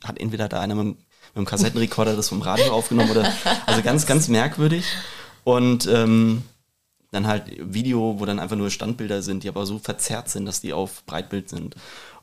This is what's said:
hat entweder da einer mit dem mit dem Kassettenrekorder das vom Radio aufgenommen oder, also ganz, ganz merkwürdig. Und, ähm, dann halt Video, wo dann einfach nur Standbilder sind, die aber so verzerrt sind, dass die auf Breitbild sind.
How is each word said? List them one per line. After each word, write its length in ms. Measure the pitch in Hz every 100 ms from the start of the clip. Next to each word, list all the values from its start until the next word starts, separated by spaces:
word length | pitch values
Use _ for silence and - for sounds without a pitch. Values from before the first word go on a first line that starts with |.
hat 140 | - -
entweder 300 | 113 110 104
da 120 | -
einer 140 | 98
mit 100 | 107
dem 120 | 104 - _ _ -
mit 20 | -
dem 80 | 98
Kassettenrekorder 680 | 101 110 117 113 - 110 107
das 120 | 104
vom 140 | 98
Radio 300 | 95 104 135
aufgenommen 380 | 113 - 117 110
oder, 220 | 110 143 202 175 233 -
also 160 | 156
ganz, 240 | 113 147 151
ganz 220 | 156 151
merkwürdig. 560 | 117 135 156 151 170 - - - - - -
Und, 420 | - 123 123 120 92
ähm, 560 | 117 113 113 113 113 - _ _ _ _ _ _
dann 160 | 101 107
halt 180 | 104 - -
Video, 580 | 92 101 127 120 113 101
wo 60 | 104
dann 120 | 101
einfach 180 | 90 107
nur 120 | 101
Standbilder 520 | - 104 120 107 101
sind, 200 | 95 95
die 60 | 98
aber 160 | 92
so 140 | 98 107
verzerrt 500 | - 101 - 113 -
sind, 160 | 101
dass 160 | 98 -
die 140 | -
auf 300 | 78 98 - -
Breitbild 420 | 78 95 101 95
sind. 260 | - 82 - - - - -